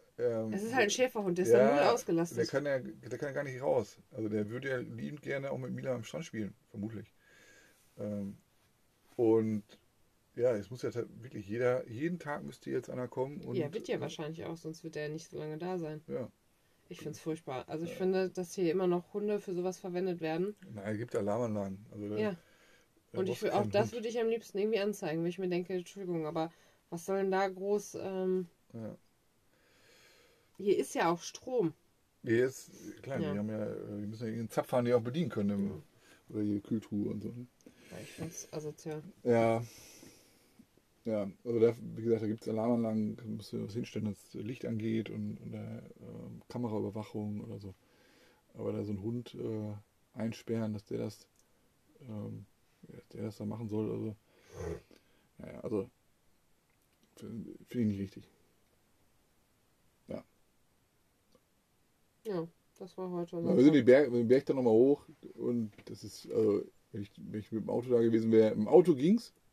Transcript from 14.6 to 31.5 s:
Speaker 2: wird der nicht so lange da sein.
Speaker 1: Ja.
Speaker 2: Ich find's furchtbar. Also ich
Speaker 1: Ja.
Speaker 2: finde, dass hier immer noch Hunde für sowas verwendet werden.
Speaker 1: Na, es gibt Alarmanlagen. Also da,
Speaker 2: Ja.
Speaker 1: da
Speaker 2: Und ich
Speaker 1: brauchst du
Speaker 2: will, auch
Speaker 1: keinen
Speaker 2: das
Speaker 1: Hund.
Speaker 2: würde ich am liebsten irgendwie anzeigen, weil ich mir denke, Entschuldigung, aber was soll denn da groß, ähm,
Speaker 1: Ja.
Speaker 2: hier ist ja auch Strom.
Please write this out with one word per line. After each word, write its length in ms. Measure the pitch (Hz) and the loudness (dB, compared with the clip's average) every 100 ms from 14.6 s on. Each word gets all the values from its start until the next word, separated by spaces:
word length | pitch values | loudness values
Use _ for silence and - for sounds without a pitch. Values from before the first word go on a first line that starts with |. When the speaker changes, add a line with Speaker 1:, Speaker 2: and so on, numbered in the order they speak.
| 160 160 160 | -10 -12 -10
Speaker 2:
wird 100 | 151 | -8
der 140 | 151 | -8
nicht 200 | 156 - | -8 -10
so 80 | 151 | -10
lange 200 | 151 156 | -8 -8
da 200 | 175 185 | -6 -4
sein. 240 | 156 156 - | -6 -8 -8
Speaker 1:
Ja. 220 | 139 117 - _ _ _ _ _ | -8 -8 -12 _ _ _ _ _
Speaker 2:
Ich 100 | 170 | -12
find's 180 | 151 156 | -10 -8
furchtbar. 460 | 165 160 - 127 - | -6 -6 -6 -8 -6
Also 140 | 156 165 | -6 -6
ich 60 | |
Speaker 1:
Ja. 60 | - | -2
Speaker 2:
finde, 320 | 185 190 185 | 2 2 0
dass 240 | 185 175 - | -4 -6 0
hier 160 | 175 | 2
immer 160 | 175 185 | 4 4
noch 260 | 175 - | 2 0
Hunde 260 | 208 208 208 | -4 -2 -2
für 140 | 208 | -2
sowas 240 | 180 180 180 | -2 -2 -4
verwendet 440 | 190 180 190 170 | -6 -2 -2 -2
werden. 340 | 160 160 190 208 - | -2 0 -2 -4 -12
Speaker 1:
Na, 120 | 110 98 | -8 -4
es 80 | 107 | -4
gibt 180 | 120 120 | -2 -2
Alarmanlagen. 680 | 101 107 120 107 98 95 110 | 0 0 0 -2 -4 -6 -12
Also 180 | 107 104 | -10 -6
da, 80 | 107 | -2
Speaker 2:
Ja. 180 | 208 180 - _ _ - _ _ _ | -2 -2 -10 _ _ -20 _ _ _
Speaker 1:
da 80 | - | -4
Speaker 2:
Und 60 | 190 | -2
ich 40 | |
Speaker 1:
brauchst 80 | - | -2
du 40 | 208 | 0
Speaker 2:
will, 60 | |
auch 80 | 190 | 2
Speaker 1:
keinen 120 | 202 | 2
Speaker 2:
das 100 | 202 | 2
Speaker 1:
Hund. 100 | 214 | 2
Speaker 2:
würde 140 | 233 226 | 0 -4
ich 120 | 226 | 0
am 80 | 226 | 0
liebsten 300 | 233 - 190 | 0 -2 -2
irgendwie 220 | 214 220 | 0 2
anzeigen, 420 | 202 202 175 160 | 0 -2 -2 -2
weil 80 | 170 | -2
ich 80 | 180 | -2
mir 120 | 185 | -2
denke, 240 | 175 185 185 | 0 -2 -4
Entschuldigung, 500 | 175 196 185 165 156 | -6 -8 -4 -4 -2
aber 260 | 160 160 - - _ _ | -2 -4 -6 -20 _ _
was 160 | 170 180 | -10 -2
soll 120 | 196 | 0
denn 120 | 196 | 2
da 180 | 190 196 | 2 0
groß, 480 | 185 196 208 202 - | 0 0 0 -2 -8
ähm, 460 | 190 190 185 185 175 _ _ | -6 -2 0 0 -2 _ _
Speaker 1:
Ja. 240 | 117 107 - _ _ _ _ _ _ _ _ _ - - _ _ _ _ - | -12 -10 -12 _ _ _ _ _ _ _ _ _ -20 -20 _ _ _ _ -4
Speaker 2:
hier 200 | 196 - | 2 2
ist 180 | 269 269 | 2 2
ja 160 | 175 | 2
auch 100 | 170 | 2
Strom. 520 | - - - | -4 -12 -4